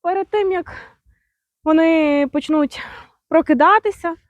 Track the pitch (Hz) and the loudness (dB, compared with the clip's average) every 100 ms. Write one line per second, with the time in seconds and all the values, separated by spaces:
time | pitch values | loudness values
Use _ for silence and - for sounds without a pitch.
0 | 349 381 381 427 381 370 - - - _ | -2 -4 -2 -2 -2 -4 -6 -16 -20 _
1 | _ _ _ _ _ _ 311 320 330 320 | _ _ _ _ _ _ 0 2 4 2
2 | 302 285 285 294 - 302 294 - - - | 2 0 -2 -4 -2 -2 -2 -6 -18 -20
3 | - _ _ 320 - 262 320 427 427 392 | -20 _ _ 0 2 2 4 4 0 -6
4 | 339 330 | -10 -10